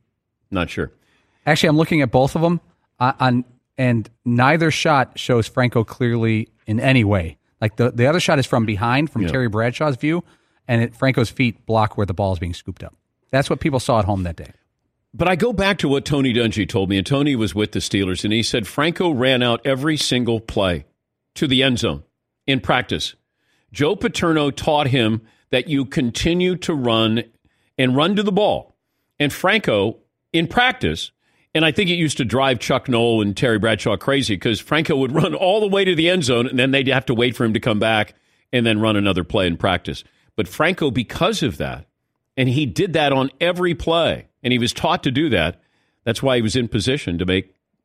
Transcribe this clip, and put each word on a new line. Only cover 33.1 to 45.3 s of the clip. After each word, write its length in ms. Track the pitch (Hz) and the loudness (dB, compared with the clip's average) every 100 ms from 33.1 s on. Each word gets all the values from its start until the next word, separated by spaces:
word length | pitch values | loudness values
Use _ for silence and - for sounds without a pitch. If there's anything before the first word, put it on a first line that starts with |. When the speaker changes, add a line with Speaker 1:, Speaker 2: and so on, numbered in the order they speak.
| 117 | 2
Speaker 1:
and 140 | 101 98 | 0 0
Terry 220 | 127 107 | 0 2
Bradshaw 360 | 110 107 120 98 | 2 0 0 -2
crazy 420 | - 139 117 95 | 0 0 0 -2
'cause 220 | 123 107 | -2 -4
Franco 380 | - 151 156 139 | -2 -2 0 0
would 160 | 131 | 0
run 200 | 151 160 | 0 -2
all 280 | - 180 214 | 0 0 2
the 60 | 208 | 0
way 180 | 196 190 | 0 2
to 100 | 160 | 2
the 140 | 165 | 2
end 160 | 185 139 | 2 2
zone, 220 | 117 123 | 0 0
and 120 | 127 | 0
then 120 | 131 | 2
they'd 160 | 139 131 | 2 2
have 180 | 131 - | 0 0
to 80 | |
wait 220 | 113 123 117 | 0 0 0
for 80 | 117 | 0
him 80 | |
to 60 | 107 | 0
come 180 | 127 107 | 0 0
back 360 | 110 110 104 _ _ _ _ | 2 0 -2 _ _ _ _
and 140 | 123 113 | 0 0
then 160 | 107 | 2
run 160 | 110 104 | 2 2
another 260 | 101 90 | 0 0
play 240 | 82 107 90 | 0 0 0
in 80 | 82 | 0
practice. 480 | 98 90 - 69 - _ _ - | 0 0 -4 -12 -14 _ _ -8
But 140 | 95 | -6
Franco, 420 | - 160 185 147 | 0 0 0 -2
because 500 | 110 104 - 180 208 | -2 -6 -2 -2 0
of 160 | 131 76 | -4 -4
that, 280 | 69 64 - _ _ _ _ - | -8 -8 -16 _ _ _ _ -2
and 140 | 127 | 0
he 160 | 127 135 | 0 0
did 260 | 139 190 | -2 -2
that 200 | 156 143 | 0 2
on 180 | 135 135 - | 0 -2 -2
every 340 | 170 175 180 | -2 0 -2
play, 540 | 165 165 165 143 64 - _ | -2 -2 0 0 -4 -10 _
and 120 | 123 | -2
he 60 | 123 | 0
was 140 | 123 | 0
taught 300 | - 165 175 | -2 -2 -2
to 80 | 143 | -2
do 160 | 127 | -2
that, 320 | 160 | 0